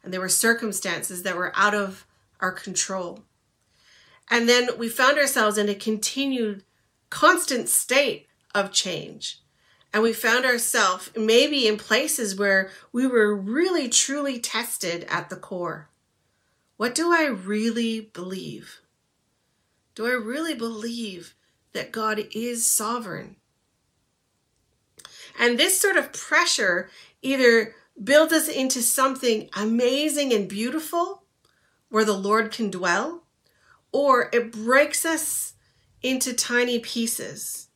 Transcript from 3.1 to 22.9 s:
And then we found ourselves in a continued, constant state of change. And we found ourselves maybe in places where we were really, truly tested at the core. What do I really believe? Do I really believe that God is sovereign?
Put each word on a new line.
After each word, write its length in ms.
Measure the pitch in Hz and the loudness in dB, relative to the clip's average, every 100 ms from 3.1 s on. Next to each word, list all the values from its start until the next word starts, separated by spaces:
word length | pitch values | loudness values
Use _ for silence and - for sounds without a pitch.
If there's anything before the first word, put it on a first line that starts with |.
| 196 _ _ _ _ _ _ _ _ _ _ _ | -12 _ _ _ _ _ _ _ _ _ _ _
And 180 | 233 233 | 2 6
then 220 | 247 247 233 | 4 4 -2
we 100 | 233 | -4
found 300 | 226 262 294 | 2 4 4
ourselves 400 | 277 277 214 208 | 2 2 2 2
in 100 | 208 | 0
a 80 | 202 | -2
continued, 880 | 220 214 - 269 277 262 214 196 _ _ _ _ _ | -2 -2 -2 -2 -2 0 -2 -6 _ _ _ _ _
constant 580 | - 311 359 - 240 - | 4 6 6 0 -4 0
state 600 | - - 262 277 - _ _ _ | -2 2 2 2 -4 _ _ _
of 180 | 202 190 | -4 0
change. 680 | - 190 156 - - - - _ _ _ _ _ | -2 -2 -6 -10 -12 -12 -14 _ _ _ _ _
And 100 | 208 | 0
we 120 | 226 | 0
found 320 | 220 226 240 254 | 0 2 2 2
ourselves 640 | 240 - 247 196 185 - 226 | 0 0 2 2 0 -6 -2
maybe 500 | 220 233 294 285 220 | 4 6 6 2 0
in 80 | 214 | 0
places 640 | - 220 302 - 220 190 | 0 0 0 -2 -4 -2
where 320 | 202 190 190 - - | 2 2 0 -10 -8
we 120 | 240 262 | -2 2
were 300 | 240 208 208 | 4 4 2
really, 540 | 190 254 370 339 247 | -2 0 0 0 0
truly 500 | - - 285 277 240 | 0 0 -2 -4 -6
tested 680 | - - 233 - 180 175 - | -6 -6 -6 -6 -6 -6 -6
at 200 | 170 160 | -6 -6
the 60 | 180 | -16
core. 540 | - 185 170 160 151 _ _ _ _ _ _ _ _ _ | -10 -8 -8 -8 -16 _ _ _ _ _ _ _ _ _
What 180 | 233 240 | -2 0
do 160 | 339 | 2
I 140 | 339 302 | 4 2
really 720 | 208 185 214 226 226 226 220 | -2 -4 0 0 0 -2 -4
believe? 800 | 214 - 180 185 165 113 - - _ _ _ _ _ _ _ _ _ _ _ | -8 -12 -10 -10 -10 -14 -16 -20 _ _ _ _ _ _ _ _ _ _ _
Do 120 | - 233 | -6 -2
I 60 | |
really 420 | 247 214 269 330 | -2 -2 -4 -4
believe 840 | 262 233 220 226 233 220 175 - _ _ _ _ | -4 -6 -6 -8 -6 -8 -10 -16 _ _ _ _
that 180 | - - | -10 -8
God 360 | 220 220 214 214 | -4 -2 -2 -4
is 340 | 220 240 233 - | -6 -4 -2 0
sovereign? 680 | - 214 | 0 0